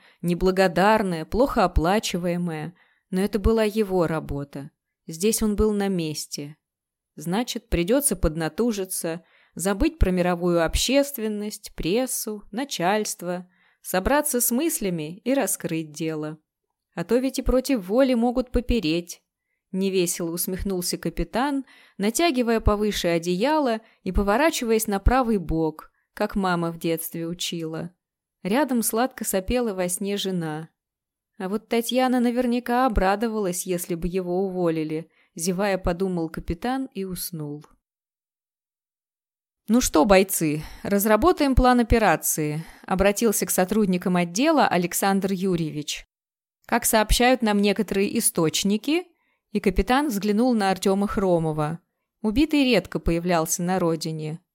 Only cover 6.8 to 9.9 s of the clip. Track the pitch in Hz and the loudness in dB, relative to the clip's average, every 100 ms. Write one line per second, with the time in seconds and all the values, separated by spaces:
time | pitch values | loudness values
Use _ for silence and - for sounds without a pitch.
6.8 | _ _ _ - 156 196 247 226 - 170 | _ _ _ -12 -4 -4 -4 -8 -4 -2
7.8 | 175 185 - 190 170 156 160 - 240 202 | 2 2 2 0 -2 -2 -4 -2 -2 -2
8.8 | 185 - 170 170 - _ _ - 180 202 | -6 -6 -6 -8 -12 _ _ -6 -2 0
9.8 | 320 | 0